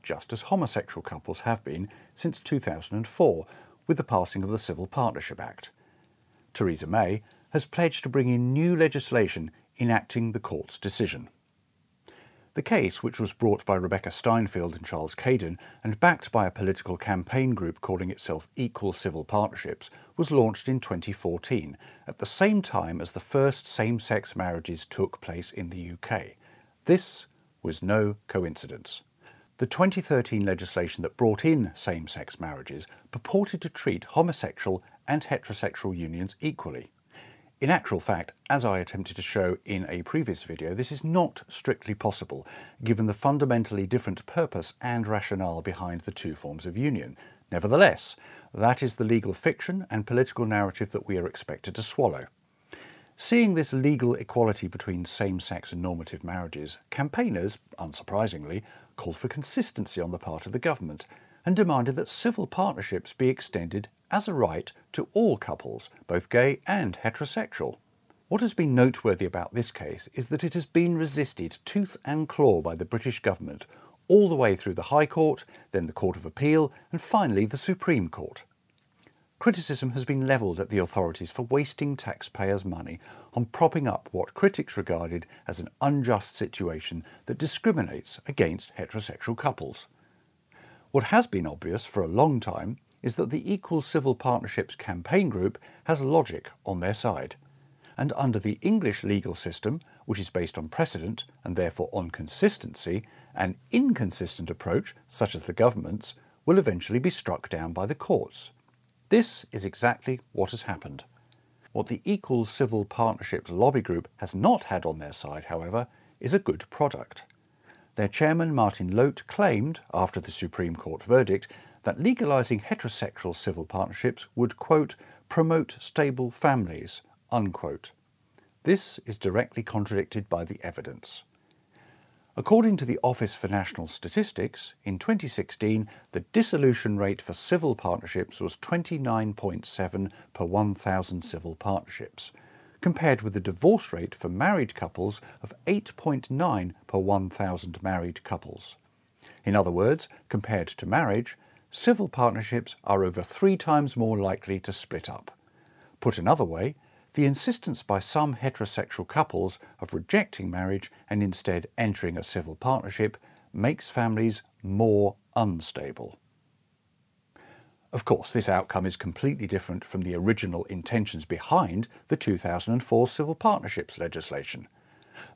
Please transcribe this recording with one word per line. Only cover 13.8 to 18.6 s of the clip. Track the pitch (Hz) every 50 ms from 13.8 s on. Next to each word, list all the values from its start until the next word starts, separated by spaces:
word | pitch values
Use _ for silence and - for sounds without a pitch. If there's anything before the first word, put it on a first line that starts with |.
| 90 87 98 95 - 98
Steinfield | - - - 120 113 117 110 95 - 92 85 87 80 80
and | 78
Charles | - - 78 78 78 -
Caden, | - - 131 131 123 92 82 87 - - - - - -
and | 113 104 -
backed | - 175 165 - - -
by | - 113 98 90
a |
political | - - 98 95 95 - - 90 90
campaign | - - - 98 92 85 - - 131 131 127 120
group | 95 90 82 82 -
calling | - - 95 90 92 90
itself | 92 - - - 80 78 - - _
Equal | -